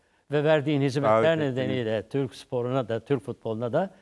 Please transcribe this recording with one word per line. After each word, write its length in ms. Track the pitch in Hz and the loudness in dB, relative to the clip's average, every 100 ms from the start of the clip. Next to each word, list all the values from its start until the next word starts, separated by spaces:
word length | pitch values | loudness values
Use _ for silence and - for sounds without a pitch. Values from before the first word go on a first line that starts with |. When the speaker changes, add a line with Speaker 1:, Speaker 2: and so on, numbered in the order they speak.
| _ _ - | _ _ -4
Speaker 1:
Ve 140 | 147 | 0
verdiğin 360 | 147 156 147 143 | 4 2 2 0
hizmetler 360 | 139 131 113 110 | 0 0 4 4
Speaker 2:
Davet 220 | 156 160 | 4 2
ettiğiniz 180 | 143 127 | 0 -2
Speaker 1:
nedeniyle 520 | 131 127 110 110 - | -2 -2 -2 -4 -4
Türk 260 | 139 131 | -4 -4
sporuna 540 | - - 123 120 135 110 | -8 -8 -4 -2 -2 -2
da, 120 | 113 | -4
Türk 220 | - 135 | -2 -4
futboluna 500 | - 113 113 110 120 | -4 -8 -6 -4 -2
da 180 | 143 190 - | -2 -2 -8